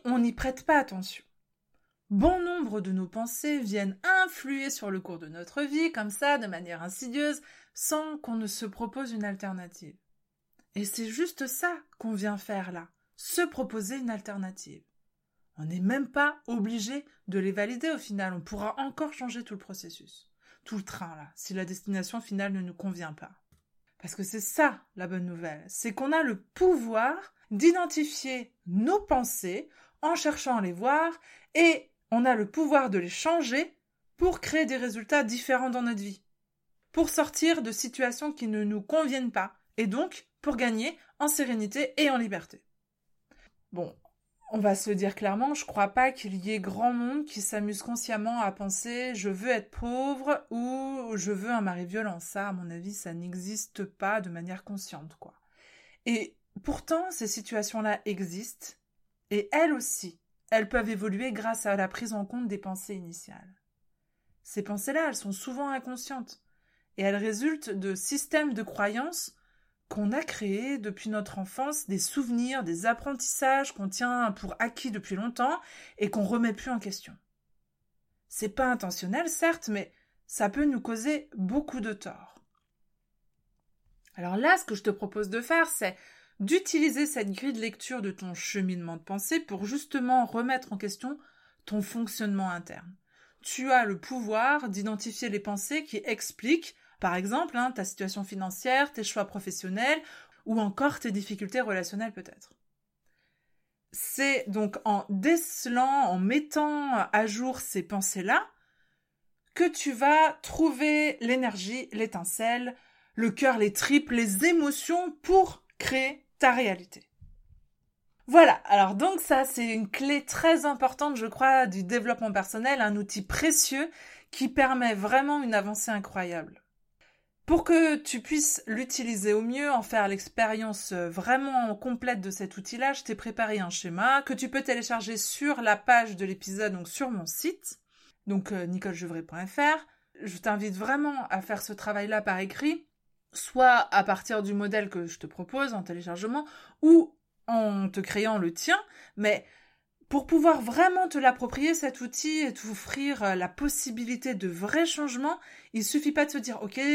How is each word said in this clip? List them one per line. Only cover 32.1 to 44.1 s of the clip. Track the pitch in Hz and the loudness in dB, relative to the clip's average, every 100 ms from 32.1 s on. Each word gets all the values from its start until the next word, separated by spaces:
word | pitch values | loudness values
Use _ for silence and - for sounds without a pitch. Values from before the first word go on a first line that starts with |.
on | 226 254 | 2 4
a | |
le | 226 202 | 4 2
pouvoir | 311 302 285 254 | 0 4 4 4
de | 190 | 0
les | 175 | -2
changer | - 320 339 254 262 339 _ _ _ _ _ | -2 2 2 2 0 -2 _ _ _ _ _
pour | 359 - | 0 2
créer | - 311 277 | -2 0 2
des | 262 | 0
résultats | 240 214 208 294 | -2 -6 2 2
différents | 226 240 - 254 254 | 4 -2 0 2 2
dans | 247 | 0
notre | 240 214 | -2 -2
vie, | 202 190 _ _ _ _ _ _ _ | -6 -12 _ _ _ _ _ _ _
pour | - 311 | 2 4
sortir | - 294 - 320 330 | 4 2 2 2 2
de | 226 | 0
situations | 220 247 254 254 240 302 | -4 -6 -2 -2 0 -6
qui | 294 226 | -4 -2
ne | 214 | 0
nous | 208 208 | 0 -2
conviennent | 202 311 302 262 247 | 0 2 2 0 -2
pas | 208 190 - _ - | -2 -4 -8 _ -2
et | 220 | 0
donc | 226 359 - _ _ | 0 -2 -6 _ _
pour | 294 240 | -4 0
gagner | 240 220 269 339 - _ | 0 0 -2 -6 -20 _
en | 294 | 0
sérénité | 294 254 226 208 262 262 - | 2 0 0 -2 -2 -2 2
et | 294 | 2
en | 254 | 4
liberté. | 226 180 - - _ _ _ _ _ _ _ - _ _ _ | 0 -4 -8 -20 _ _ _ _ _ _ _ -20 _ _ _
Bon, | 175 170 - _ | -8 -8 -10 _